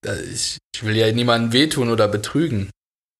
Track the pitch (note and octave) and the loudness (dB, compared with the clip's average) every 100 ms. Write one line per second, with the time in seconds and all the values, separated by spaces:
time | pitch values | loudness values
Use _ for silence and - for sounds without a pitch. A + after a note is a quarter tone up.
0 | G#2+ G2+ - - - - _ - A2 A2 | -6 -8 -8 -6 -8 -8 _ -8 -2 2
1 | A2 A#2 A#2+ A#2 A#2 A#2+ D#3 D3+ A#2+ A#2 | 2 2 2 2 2 2 2 2 0 2
2 | G#2 G2+ G#2+ C#3 D#3+ A2 F#2+ - _ _ | 2 0 -2 -2 0 -2 -6 -12 _ _
3 | _ | _